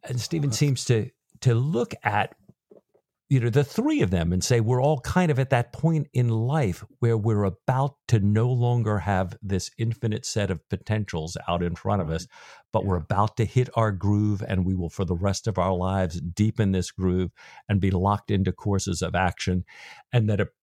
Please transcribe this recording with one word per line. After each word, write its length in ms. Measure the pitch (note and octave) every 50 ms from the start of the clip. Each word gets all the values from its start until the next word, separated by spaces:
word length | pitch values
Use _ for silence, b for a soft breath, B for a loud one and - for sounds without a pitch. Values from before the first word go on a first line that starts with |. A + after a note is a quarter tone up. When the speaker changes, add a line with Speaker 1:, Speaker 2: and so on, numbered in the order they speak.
| -
Speaker 1:
And 160 | - B2+ B2
Stephen 300 | A2 - - E3 C#3+ C#3+
Speaker 2:
That's 80 | A#2 -
Speaker 1:
seems 260 | D3+ D3 C3+ - -
to, 240 | - B2+ A2 G2+ - _ _ _ _ _ -
to 140 | - C3 A#2
look 400 | A2+ B2+ D3 E3+ A3+ A#3+ - - - -
at, 320 | G#2+ G#2 G#2 G2+ - - _ _ _ - _ _ _ - - _ _ _ _ _ _ _ _ _ _
you 120 | C#3+ C3
know, 100 | A#2 A#2+
the 140 | A2 C#3+ C#3+
three 380 | - - - A3+ D4+ D#4 D4 E3+
of 80 | F#2 F#2
them 200 | F2+ E2+ F2 F2
and 100 | F2+ -
say, 160 | - B2+ A#2
"We're 200 | A2 G#2+ B2+ B2+
all 200 | B2+ C#3+ D#3 C#3
kind 320 | - - - F#3 F3+ E3+ D3
of 80 | B2
at 100 | C3+ C3
that 220 | C3+ A#2+ A#2 - -
point 340 | - - D#3+ E3 D#3 C#3+ - _
in 160 | B2+ B2 A#2+
life 560 | A2+ A2 A2 A#2+ C#3+ D#3+ C#3 G2 E2+ - - - _ _
where 180 | - A#2 A#2 A2
we're 240 | G2+ A#2 A2 G#2 G#2
about 540 | G2 F2 _ _ - B2+ C3 C3+ D3 - _ _
to 140 | - - A2
no 280 | G2 G2+ G#2 A2 A2+ B2
longer 520 | C3 A#2+ A#2+ A#2+ A#2+ A#2+ A2+ G#2+ G#2+ G2+
have 360 | E2+ G2+ G2+ F#2 F#2+ F2 G2 - -
this 260 | G2 F#2+ F#2 - - _ -
infinite 460 | A#2 A2+ A#2 - - A2+ G#2+ G#2+ -
set 240 | - - A2+ G#2 F#2
of 180 | F#2+ D#2+ _ _
potentials 680 | - F#2 - - G#2+ G#2+ G#2 - - E2 D#2 E2 - - - -
out 120 | F2 F2
in 140 | F2 F2 E2+
front 280 | - - G#2 G#2 G2+ F2
of 60 | D2+
us, 120 | D#2+ E2 -
Speaker 2:
Right. 60 | B B B B B B B B _ _
Speaker 1:
but 120 | A2 F#2+
we're 140 | G2 F#2 F2
Speaker 2:
Yeah. 40 | D#2
Speaker 1:
about 340 | - - F#2+ G#2 A2 - -
to 60 | A#2
hit 240 | G2 - B2+ B2 - -
our 160 | - A2+ G#2+
groove, 540 | G2+ F#2 F#2+ G2+ G#2 G#2 G#2 G#2 G#2 F#2+ G#2+
and 180 | - G2 F#2 F2+
we 120 | F2+ F#2+
will, 140 | F#2 F2 E2
for 140 | - - G2+
the 120 | D#2+ F2+
rest 320 | E2 F#2 G2 F#2+ - - A#2
of 100 | G2 F#2
our 160 | F2 F#2 F#2+
lives, 460 | F2 F2+ F#2 F#2+ G2 F#2 F2 D#2 F2
deepen 500 | - F2 E2+ - G#2 A2 G#2+ - A2 G2
this 220 | F#2+ F#2 E2+ - -
groove 400 | - F#2 F#2 F2+ F#2 F#2 F2 - B B B B B B _
and 120 | G#2 G2
be 100 | F2 G2
locked 400 | F#2 F2+ F2+ G2+ G#2 A#2+ - -
into 220 | G#2+ F#2+ F#2+ F#2 F2+
courses 500 | - - G#2+ G2 F#2+ - - F2 E2 F2+
of 140 | E2+ E2+
action." 480 | F2 F#2+ F2+ - - - - F2+ F2+ F2 B B B B B B B B _ -
And 180 | B2 A2 G#2+
that, 100 | G#2 F#2+
a, 80 | G2+ - _ _